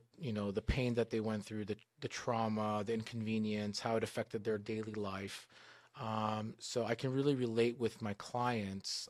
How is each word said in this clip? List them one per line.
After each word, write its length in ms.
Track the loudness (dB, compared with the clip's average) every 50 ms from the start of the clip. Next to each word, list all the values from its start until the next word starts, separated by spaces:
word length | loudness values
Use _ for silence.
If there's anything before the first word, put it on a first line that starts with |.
| -2 _ _ -8
you 160 | -4 -2 -2
know, 180 | 0 0 0
the 100 | 0 0
pain 340 | 2 2 2 4 4 2 4
that 140 | 4 2 2
they 100 | 2 0
went 260 | 2 2 0 -2 -2
through, 200 | -4 -4 -4 -2
the, 120 | -2 -4 -6 -6 _ _ -8
the 80 | -8 -6
trauma, 760 | -6 -4 0 0 2 2 4 2 2 2 2 2 2 0 0
the 80 | 0 0
inconvenience, 840 | -2 -2 -4 -4 -4 -2 0 0 2 2 2 0 0 0 -2 -2 -2
how 160 | 0 2 2
it 80 | 2 2
affected 400 | 0 -2 -4 -4 -2 -4 -4 0
their 140 | 0 0 0
daily 360 | 0 -2 -4 -4 -2 -4 -4
life. 540 | -4 -4 -2 -4 -4 -6 -6 -8 -10 -14 -16 -20 -20 -20 -20 -20 -20 -20 -18 -12 -8
Um, 560 | -4 -2 0 0 2 2 0 0 -2 -4 -6 -8
so 260 | -8 -4 -2 0 2
I 120 | 2 0
can 180 | 0 0 0 2
really 220 | 2 4 4 4
relate 440 | 2 2 2 4 4 4 4 4 2
with 220 | 0 -2 -2 -2
my 120 | -4 -4 -4
clients 920 | -4 -6 -4 -2 0 2 2 2 0 0 -2 -4 -6 -4 -4 -4 -4 -6 -6